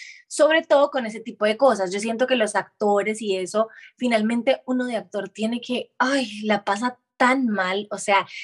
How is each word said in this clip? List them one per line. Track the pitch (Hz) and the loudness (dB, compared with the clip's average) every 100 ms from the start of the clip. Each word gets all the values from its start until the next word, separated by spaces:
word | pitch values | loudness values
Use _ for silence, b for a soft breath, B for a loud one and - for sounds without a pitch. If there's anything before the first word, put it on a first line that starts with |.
| B B _ | B B _
sobre | - 302 320 | 2 4 4
todo | 320 285 285 | 4 4 4
con | 285 220 | 0 -4
ese | 220 | -8
tipo | 226 - 214 | -12 -2 0
de | 220 | 4
cosas. | 269 196 185 | 4 4 0
Yo | 202 | -4
siento | 226 226 254 | -4 -2 0
que | 254 | 2
los | 208 202 | 0 -2
actores | 190 _ 208 202 196 214 | -4 _ 2 2 0 -4
y | 214 185 | -4 -4
eso, | 180 208 220 B B _ | -2 -2 -2 B B _
finalmente | 247 226 214 233 233 262 - | 0 2 2 0 0 0 0
uno | 254 247 | -4 -2
de | 220 | -4
actor | - 208 190 | -6 -8 -8
tiene | - 220 240 | -6 -4 -4
que, | 240 247 - _ | -6 -8 -8 _
ay, | 254 277 226 208 | 0 0 -2 -6
la | 214 208 | -2 -2
pasa | - 202 247 247 _ _ | 0 -2 -2 -6 _ _
tan | 247 269 247 | 2 2 0
mal, | 202 185 196 208 | 0 -2 -2 -6
o | 190 | -8
sea, | 208 196 - B | 0 0 0 B